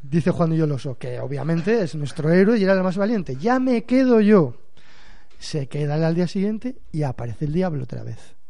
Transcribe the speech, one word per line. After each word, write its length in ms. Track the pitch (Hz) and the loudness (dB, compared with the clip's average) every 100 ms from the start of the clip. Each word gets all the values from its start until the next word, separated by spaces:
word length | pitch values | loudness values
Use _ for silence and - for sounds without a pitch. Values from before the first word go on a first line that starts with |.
| 139 | 0
dice 220 | 165 170 | 0 2
Juanillo 320 | - 170 160 | 2 2 2
el 80 | 156 | 0
Oso, 260 | 139 147 120 | 0 -6 -8
que 220 | 131 123 | -8 -8
obviamente 640 | 123 139 143 165 165 233 | -6 -6 -2 -2 2 0
es 120 | 175 | 0
nuestro 360 | 160 143 - 151 | -4 -6 -2 4
héroe 260 | 180 196 240 | 6 6 4
y 60 | |
era 80 | 190 | 4
el 100 | 190 | 4
más 140 | 185 180 | 2 0
valiente: 400 | 202 233 165 131 | 0 0 -2 -4
"Ya 240 | 190 254 | 0 2
me 240 | 254 233 | 2 0
quedo 380 | - 254 262 226 | 2 2 6 6
yo". 340 | 208 214 143 117 - - - - - - - - | 8 6 6 -2 -14 -14 -14 -14 -12 -12 -12 -12
Se 300 | - 156 131 | -8 -6 -6
queda 300 | 147 147 147 | -4 -2 0
él 60 | 160 | 0
al 100 | 170 | 2
día 120 | 175 | 0
siguiente 500 | 202 196 220 254 262 - | 0 -2 -2 -6 -10 -8
y 100 | 160 | -4
aparece 400 | 143 123 120 110 | -4 -4 -8 -4
el 80 | 151 | -2
diablo 320 | 156 185 147 | 0 -2 -2
otra 200 | 123 120 | -6 -8
vez. 340 | 113 117 - - | -8 -10 -12 -12